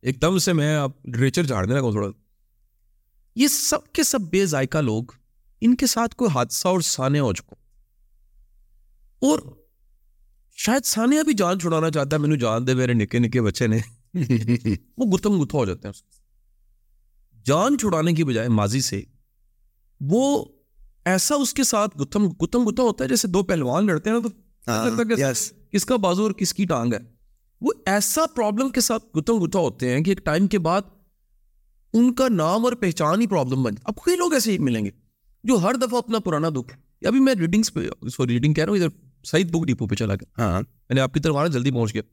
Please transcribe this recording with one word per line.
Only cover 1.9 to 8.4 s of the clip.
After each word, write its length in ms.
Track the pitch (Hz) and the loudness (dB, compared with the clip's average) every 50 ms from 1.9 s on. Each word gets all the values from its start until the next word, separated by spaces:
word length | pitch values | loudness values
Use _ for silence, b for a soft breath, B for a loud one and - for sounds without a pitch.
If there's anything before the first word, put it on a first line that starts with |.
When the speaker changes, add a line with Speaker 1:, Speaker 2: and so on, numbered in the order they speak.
Speaker 1:
تھوڑا، 180 | 104 107 101 98 - _ _ _ _ _ _ _ _ _ _ _ _ _ _ _ _ _ _ _ _ _ _ _ _ | 0 -2 -2 -4 -6 _ _ _ _ _ _ _ _ _ _ _ _ _ _ _ _ _ _ _ _ _ _ _ _
یہ 140 | 226 269 294 | 2 2 2
سب 440 | - - - - 302 294 - _ | 2 0 -2 -2 -2 -2 -4 _
کے 100 | _ - | _ -2
سب 180 | 311 - - 262 | 0 0 0 -2
بے 260 | 196 160 170 190 196 | -2 0 0 0 0
ذائقہ 320 | 175 151 135 135 131 - 160 | 2 0 0 -2 0 0 0
لوگ، 260 | 147 120 107 110 123 - - _ _ _ _ _ _ _ _ _ | 0 0 0 -2 -4 -8 -14 _ _ _ _ _ _ _ _ _
ان 140 | 220 226 247 | 2 2 4
کے 120 | 240 285 | 4 2
ساتھ 280 | 240 - 233 233 226 - | 0 0 0 -2 -2 -2
کوئی 160 | - 247 214 147 | 0 0 0 2
حادثہ 340 | 127 120 120 - - - 185 | 0 -2 -2 -4 -2 0 0
اور 120 | 185 185 | 0 2
سانحہ 400 | 165 - - - 131 135 143 147 | 0 -2 -4 -2 0 0 0 0
ہو 120 | 143 117 | 0 0
چکا، 220 | 92 - - _ - _ _ _ _ _ _ _ _ _ _ _ _ _ _ _ _ - | -2 -4 -8 _ -20 _ _ _ _ _ _ _ _ _ _ _ _ _ _ _ _ -20